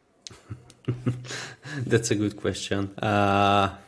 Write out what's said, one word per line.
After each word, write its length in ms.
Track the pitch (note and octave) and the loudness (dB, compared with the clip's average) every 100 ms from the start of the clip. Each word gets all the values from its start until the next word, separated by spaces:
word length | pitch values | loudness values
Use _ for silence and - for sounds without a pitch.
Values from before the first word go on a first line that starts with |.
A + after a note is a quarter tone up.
| _ _ - - - - - _ - | _ _ -20 -20 -16 -16 -16 _ -8
<laughs> 960 | B2 B2+ - - - - - C#3+ D3 | -4 -4 -6 -10 -10 -12 -14 -12 -8
That's 240 | A#2+ A2+ - | 0 0 2
a 60 | |
good 200 | G#2 G#2 | 0 -2
question. 600 | - G2+ F#2+ - G2+ G2 - | -2 -4 -4 -4 -4 -4 -4
Uh, 720 | A2 G#2 G2+ G2 G2+ G2+ G2 - | 2 4 4 6 6 6 2 -2